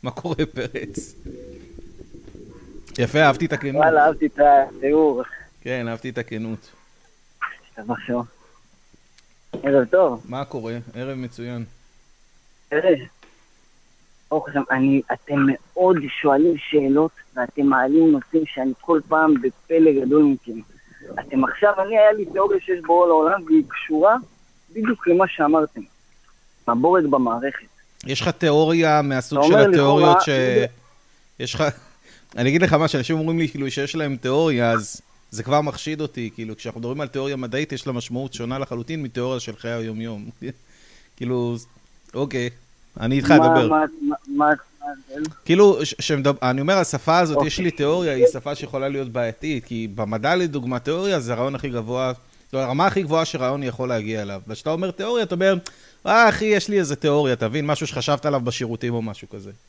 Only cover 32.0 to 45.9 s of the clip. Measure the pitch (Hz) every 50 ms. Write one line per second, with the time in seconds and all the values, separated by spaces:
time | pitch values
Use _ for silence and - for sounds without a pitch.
32 | _ - - - _ _ - - 120 131 143 170 180 180 160 147 160 156 - 139
33 | 123 - 165 156 156 160 165 165 165 139 - 147 135 135 - 143 139 143 - 160
34 | 156 143 135 120 - 127 131 147 165 160 143 120 120 117 117 113 104 - - -
35 | _ _ _ _ _ _ - 107 110 127 143 147 151 147 - - - 151 156 151
36 | 151 139 - 127 117 110 - - 113 110 107 - - 117 107 117 113 120 131 147
37 | 151 123 - 139 135 139 139 131 127 117 113 135 151 - 139 123 - 139 127 120
38 | 113 - 120 123 135 131 - - 120 117 127 135 139 - 123 120 117 117 160 160
39 | 143 123 - 123 120 127 131 123 - - 104 - - 117 117 117 113 113 110 110
40 | 113 117 110 101 104 113 120 _ - 123 120 _ _ _ _ _ _ _ - -
41 | _ _ _ _ 123 120 127 123 120 120 120 117 120 _ _ _ _ _ _ _
42 | _ - - 123 139 139 135 127 120 123 120 - _ _ _ _ _ _ _ -
43 | 110 120 131 139 127 - 160 151 160 160 165 160 - - - - 156 - 320 -
44 | - 143 147 - _ 139 143 143 151 151 156 139 - _ _ _ 143 143 143 135
45 | _ _ 135 143 156 156 156 - _ - 165 185 208 202 185 123 156 -